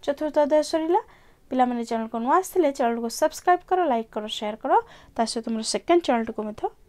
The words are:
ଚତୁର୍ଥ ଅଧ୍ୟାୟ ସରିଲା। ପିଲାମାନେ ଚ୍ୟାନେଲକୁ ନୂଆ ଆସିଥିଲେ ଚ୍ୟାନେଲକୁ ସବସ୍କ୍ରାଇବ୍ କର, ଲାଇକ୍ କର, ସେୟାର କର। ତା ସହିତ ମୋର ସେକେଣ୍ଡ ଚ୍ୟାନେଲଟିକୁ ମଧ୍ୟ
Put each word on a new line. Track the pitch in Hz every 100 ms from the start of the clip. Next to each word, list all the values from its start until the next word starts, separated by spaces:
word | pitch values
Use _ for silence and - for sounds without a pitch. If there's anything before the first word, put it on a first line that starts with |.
ଚତୁର୍ଥ | - 277 302 302
ଅଧ୍ୟାୟ | 294 302
ସରିଲା। | 294 330 320 370 - - - _ _
ପିଲାମାନେ | 254 247 240
ଚ୍ୟାନେଲକୁ | 233 226 226 233
ନୂଆ | 233 330
ଆସିଥିଲେ | 381 370 302
ଚ୍ୟାନେଲକୁ | 277 240 233 233
ସବସ୍କ୍ରାଇବ୍ | - 311 - - 359 -
କର, | 370 339
ଲାଇକ୍ | 233 226
କର, | - 214
ସେୟାର | - 214 214
କର। | 277 370 466 - - -
ତା | 226
ସହିତ | 240 226
ମୋର | 226
ସେକେଣ୍ଡ | 220 202 - 349
ଚ୍ୟାନେଲଟିକୁ | 330 240 226 226
ମଧ୍ୟ | 214 214 415 _